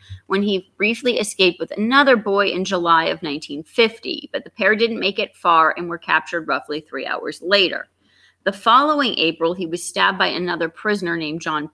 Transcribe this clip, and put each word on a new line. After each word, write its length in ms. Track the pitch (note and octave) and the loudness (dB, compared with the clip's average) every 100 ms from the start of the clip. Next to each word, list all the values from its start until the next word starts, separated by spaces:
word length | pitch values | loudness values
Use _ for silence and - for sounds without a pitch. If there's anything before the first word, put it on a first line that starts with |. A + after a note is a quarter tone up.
| - - _ | -16 -18 _
when 160 | F#3+ | 0
he 280 | G3+ G3 - _ | 0 -2 -4 _
briefly 420 | G#3 A3+ B3 A#3 | -4 -2 -2 -2
escaped 400 | G#3 - F#3 E3+ | -4 2 2 2
with 120 | E3 | -8
another 460 | - A3 C4+ C#4 A#3+ | -4 2 4 6 4
boy 320 | G#3 G3 G3 | 2 0 0
in 140 | F3 | -2
July 420 | F#3+ F#3+ E3+ E3 | -2 -2 4 4
of 180 | E3 D#3+ | 2 -4
nineteen 400 | D#3+ D3 - C#3+ | -6 -8 -8 -12
fifty, 640 | D#3+ - A3 A3+ - - - | -6 0 0 0 -8 -8 -8
but 140 | - | -10
the 60 | - | -10
pair 260 | - G3+ G#3+ | -2 0 2
didn't 240 | A3+ A3 | 0 0
make 180 | F#3+ G3+ | -4 -4
it 160 | G#3 | -6
far 380 | _ F3+ E3 D#3+ - | _ 2 4 4 2
and 100 | F3 | -6
were 80 | E3+ | -8
captured 520 | - D#3+ - E3+ D#3+ | 0 0 0 -8 -4
roughly 340 | C#3 - D3+ | -4 -4 -10
three 240 | - C3+ - | -8 -10 -6
hours 340 | - - - | -6 -6 -8
later. 480 | E3+ G3+ F3 - - _ _ _ _ _ | 0 2 2 -2 -12 _ _ _ _ _
The 80 | F#3 | -6
following 640 | G3 A3+ A#3+ D4 D4 B3+ - | -2 4 4 4 0 0 0
April, 360 | D#3+ D#3+ E3 | -2 0 -2
he 120 | F3+ E3+ | -2 -6
was 180 | F3 | -6
stabbed 340 | - G3+ F#3+ F#3+ | -6 0 0 2
by 80 | F#3 | -2
another 420 | G3+ F3+ E3+ E3 | 0 -4 -2 -4
prisoner 480 | - G#3+ G#3 F3+ E3+ | -4 -4 -2 -2 -4
named 240 | D3+ E3 | -4 -6
John 300 | E3 D#3 D3+ | -4 -6 -6